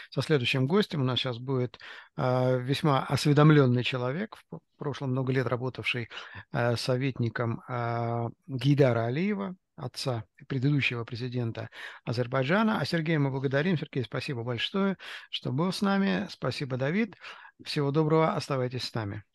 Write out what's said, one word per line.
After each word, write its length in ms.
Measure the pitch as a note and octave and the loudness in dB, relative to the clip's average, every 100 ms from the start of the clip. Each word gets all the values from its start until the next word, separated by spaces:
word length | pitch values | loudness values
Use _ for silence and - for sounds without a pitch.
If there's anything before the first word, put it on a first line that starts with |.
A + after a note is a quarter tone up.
| - | -10
со 120 | - | -4
следующим 440 | - D3+ A#2+ C3+ C3 | 0 2 2 0 2
гостем. 360 | F#3+ G3+ D#3 | 2 0 0
У 20 | |
нас 140 | B2+ A#2+ | 0 0
щас 200 | C3+ A#2 | -2 -6
будет, 400 | B2+ C3 B2 - - - - - | -4 -2 -2 -6 -18 -18 -14 -2
э, 440 | C3 B2+ B2+ B2+ | 0 2 4 2
весьма 440 | B2 C#3 - C3+ | 0 0 4 2
осведомленный 800 | - C#3 D3+ D3 D#3 D3+ C3 B2 | 2 0 4 8 8 8 8 4
человек, 520 | A#2+ C3 B2 D3 G#3+ - | 0 -2 -4 -4 -6 -10
в 80 | - | -16
п-, 80 | E3 _ - | -18 _ -10
прошлом 320 | D3 B2+ C#3 | -8 -6 -2
много 200 | B2+ C3 | -2 2
лет 140 | C3 A#2 | 2 2
работавший, 600 | B2 B2+ - A2 B2 A2+ - - G2+ - | 0 -4 -6 -4 -4 -6 -12 -14 -16 -8
э, 240 | C#3 A#2+ A#2 | 0 0 0
советником, 880 | - B2+ C3+ B2 A#2 - A#2 A2+ - | 0 0 0 0 -2 0 -2 -4 -6
э, 600 | B2 A#2 A#2 A#2 A#2 A#2 - - | -4 -2 -2 -2 -2 -4 -8 -10
Гейдара 580 | C3+ C3 C#3+ C#3 A2+ A#2 | -2 2 6 6 4 0
Алиева, 480 | C3 G3 G3+ G3 F#3 _ - | -2 -2 -2 -6 -10 _ -12
отца 480 | C3 - - A#2 G#2+ _ - | -10 -8 -6 -6 -8 _ -6
предыдущего 560 | C#3 C3 D3 - A#2+ | -2 2 2 0 -2
президента 640 | A2+ A#2 B2+ B2 A#2 A2+ A#2 - - - | -8 -8 -6 -4 -4 -4 -10 -12 -16 -12
Азербайджана. 760 | - A#2 A#2+ C3+ C3 F#3+ A3 G#3 | -6 -2 0 0 2 2 2 2
А 40 | |
Сергея 340 | C#3+ E3+ D#3 D#3 | 0 -2 0 2
мы 120 | C#3 | 2
благодарим. 480 | C3 C3+ C#3 D#3+ E3 | 0 0 0 0 0
Сергей, 260 | - C#3+ | -2 -6
спасибо 380 | A#2+ C3+ - B2 | -4 -6 -6 -6
большое, 540 | A2+ A#2 - G3 G3 F#3 - - - | -4 -4 -2 0 0 -2 -8 -16 -12
что 220 | - C#3+ | -8 -4
был 200 | B2+ F3+ | -2 -2
с 100 | F3 | 0
нами. 440 | G3 G3 G3 F#3 G3 | 0 2 2 0 -4
Спасибо, 460 | - C#3+ - C#3 B2+ | -6 -6 -4 -4 -2
Давид. 400 | C3+ F#3 A#3 - - - - - | -2 0 -2 -6 -18 -18 -20 -18
Всего 260 | - - C#3+ | -6 -2 0
доброго, 440 | C#3+ D#3 D#3+ D#3+ | 2 4 4 4
оставайтесь 500 | D#3 - C3+ B2+ B2+ | 0 -2 -2 -2 -4
с 100 | - | -6
нами. 300 | A#2+ G#2 G#2 - | -4 -6 -8 -12